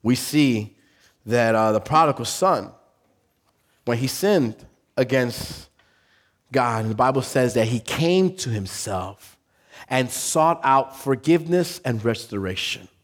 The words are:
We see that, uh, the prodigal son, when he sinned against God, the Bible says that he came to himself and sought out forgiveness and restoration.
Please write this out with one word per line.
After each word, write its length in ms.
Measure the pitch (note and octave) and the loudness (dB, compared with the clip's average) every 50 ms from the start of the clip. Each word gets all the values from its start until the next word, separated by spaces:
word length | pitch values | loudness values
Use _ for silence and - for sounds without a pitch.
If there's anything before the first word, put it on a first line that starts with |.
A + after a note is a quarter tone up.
We 140 | - A2+ B2+ | 2 2 0
see 600 | B2 - - D3 D3+ D3 C3+ A#2+ G#2+ G#2+ G#2+ _ _ _ _ _ _ _ _ _ _ _ | 0 0 -2 2 2 4 4 2 0 -4 -8 _ _ _ _ _ _ _ _ _ _ _
that, 300 | G#2 A#2 A#2+ A#2 A2+ A2+ | -2 0 2 2 4 4
uh, 180 | A2 A2 A2 | 4 2 2
the 80 | G#2+ G#2+ | 2 0
prodigal 440 | - - D3 D#3 E3 D3+ C3 - A#2+ | 0 2 4 4 4 4 2 -2 -6
son, 460 | - - - F3+ F#3+ E3+ A#2+ F#2+ G#2 - _ _ _ _ _ _ _ _ _ _ _ _ _ _ _ _ _ _ _ _ _ _ | -8 -4 0 2 2 2 0 -2 -10 -18 _ _ _ _ _ _ _ _ _ _ _ _ _ _ _ _ _ _ _ _ _ _
when 120 | A#2+ A#2+ A2+ | -4 -2 -2
he 80 | C3 | -2
sinned 600 | B2+ - - - G3+ G#3 F3 C3 A2+ G#2+ - - - _ _ _ _ _ - | -4 -4 -2 0 2 2 2 2 0 -4 -10 -20 -20 _ _ _ _ _ -2
against 720 | C3 C3 C3+ C3 B2 A#2 - - - - - - - _ _ _ _ _ _ _ _ _ _ _ _ _ _ _ _ _ | 0 2 2 0 0 0 -4 -8 -12 -12 -14 -16 -18 _ _ _ _ _ _ _ _ _ _ _ _ _ _ _ _ _
God, 360 | - C3+ B2 A#2+ A2+ A2 A2 | -2 0 0 0 -2 -2 -4
the 80 | A2 A2 | -4 0
Bible 260 | A2 B2 C3 C3+ C3+ | 2 2 2 2 0
says 320 | B2 - - C#3 B2+ B2 | -4 0 0 2 2 2
that 160 | A2 A#2+ A2 A2+ | 2 2 2 2
he 100 | B2 A#2 | 0 -4
came 560 | - - - - D#3+ E3+ F3+ F#3+ F#3+ F3+ F#3 | -4 -4 -4 0 0 2 4 4 2 2 0
to 120 | - - B2+ | -4 -6 -4
himself 920 | A2+ G#2 G2 F#2+ - - - A2+ G2+ F2+ F2+ F#2 G2 _ - - _ _ _ _ _ _ _ _ - - - | -4 -4 -4 -6 -10 -10 -8 -6 -6 -6 -6 -8 -14 _ -20 -20 _ _ _ _ _ _ _ _ -20 -20 -10
and 240 | _ B2+ C3 B2+ A#2 | _ -2 -2 -2 -2
sought 480 | - - - - - D#3+ D#3 E3 E3 D#3+ - | -4 -8 -6 -2 0 2 4 2 2 2 2
out 320 | C#3 C3+ C3+ C3 - - | 4 4 4 2 0 -10
forgiveness 840 | - - C#3 C3+ A#2+ - D#3 E3+ E3+ D3+ E3 F3 F3+ F3 F3 - - - | -8 -2 -2 -2 0 2 2 2 2 2 0 0 0 0 -2 -6 -6 -4
and 180 | B2+ A#2+ A2 | -4 -4 -2
restoration. 840 | G#2 A#2 A2+ - - - G#2+ G2+ F#2+ F#2 F#2 - - - - - F2+ - _ _ | -2 -2 -2 -2 -8 -8 -8 -6 -6 -4 -6 -6 -6 -8 -8 -10 -12 -20 _ _